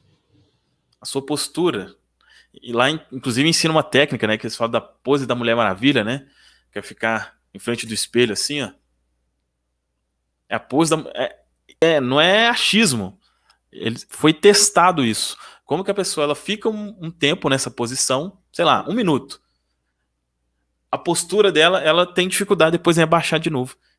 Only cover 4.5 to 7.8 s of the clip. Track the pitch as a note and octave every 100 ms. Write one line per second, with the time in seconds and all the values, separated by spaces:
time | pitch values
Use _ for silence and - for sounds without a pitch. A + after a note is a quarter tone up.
4.5 | - A#2 A#2 - _ - C#3+ B2+ B2 A#2
5.5 | A#2 G#2+ F#2+ C3 C3+ G#2 C#3 - _ _
6.5 | _ _ G#2 - - A2+ A2 - _ _
7.5 | G2+ - A#2